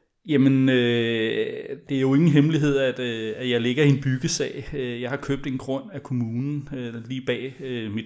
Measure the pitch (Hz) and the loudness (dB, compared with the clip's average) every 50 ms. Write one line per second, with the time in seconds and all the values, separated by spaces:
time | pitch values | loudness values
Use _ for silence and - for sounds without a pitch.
0 | _ _ _ _ _ - 151 127 135 139 135 131 131 131 127 123 120 120 120 120 | _ _ _ _ _ 0 4 4 6 6 6 6 6 6 4 4 4 4 2 2
1 | 117 117 117 113 110 113 110 110 107 - - - - - - - - - 143 135 | 2 2 2 0 0 0 0 0 -2 -2 -4 -8 -8 -10 -12 -12 -8 -4 -2 0
2 | 135 131 135 143 170 165 143 147 143 160 160 147 147 147 139 135 135 127 123 127 | 2 4 4 6 6 6 6 6 4 4 4 2 2 2 2 2 2 0 -2 -2
3 | 127 120 113 113 110 110 107 - 127 127 120 117 117 123 123 147 151 143 139 143 | -4 -4 -4 -4 -4 -6 -6 -4 -2 0 0 2 2 2 2 4 4 4 4 4
4 | - 135 131 131 147 165 - - 143 - - 143 135 - 156 143 127 123 120 120 | 2 0 -2 -2 -2 -2 -2 -2 -4 -4 -6 -8 -10 -8 -6 -6 -6 -6 -6 -6
5 | 123 120 139 139 143 - 139 135 139 143 131 131 - 131 135 135 - - - 139 | -6 -6 -6 -6 -4 -4 -4 -4 -4 -4 -6 -6 -4 -4 -6 -6 -6 -10 -14 -14
6 | - - 131 123 117 113 113 120 135 143 147 143 143 - 143 131 123 117 117 117 | -10 -6 -4 -4 -4 -4 -4 -4 -4 -4 -6 -6 -8 -10 -10 -10 -10 -10 -10 -12
7 | 110 117 131 131 131 131 123 107 120 135 131 - 139 131 127 120 110 104 101 113 | -10 -10 -8 -6 -4 -4 -4 -4 -6 -8 -12 -12 -10 -8 -6 -6 -6 -6 -6 -6
8 | 110 | -8